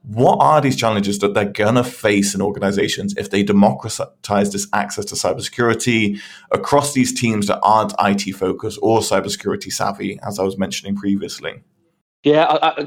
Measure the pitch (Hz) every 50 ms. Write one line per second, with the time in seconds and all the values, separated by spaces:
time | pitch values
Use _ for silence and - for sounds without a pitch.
0 | - - 104 113 131 175 - 196 143 143 156 151 139 135 - - 120 113 107 101
1 | 101 98 101 101 101 101 98 113 104 101 - - 104 107 120 127 123 123 - -
2 | - 107 104 101 101 101 98 95 95 101 101 - 101 98 101 101 - - - -
3 | 107 101 101 - 104 - - 101 101 104 101 101 101 101 - - - 110 - -
4 | - - _ _ - - 101 101 104 101 101 98 - - - 104 - - - -
5 | 101 - - - - 90 - - 104 - - - 120 117 117 113 - 123 117 113
6 | 107 101 101 98 - - - - - _ - 98 95 - 143 143 139 - - 131
7 | 123 - - - 123 113 110 104 101 104 - - - 101 107 110 107 101 - -
8 | - 98 101 98 - 95 92 - 92 92 92 - - 107 - - - 107 113 110
9 | - - 104 95 95 104 101 - - 98 92 101 - 95 - - 98 101 98 -
10 | 101 98 - - - 104 101 95 95 95 95 98 98 104 101 - - 98 101 101
11 | 101 101 98 98 95 - - - 71 76 - - - _ _ _ _ _ _ _
12 | _ _ _ _ _ 147 147 151 165 - 156 151 - 160 - - 147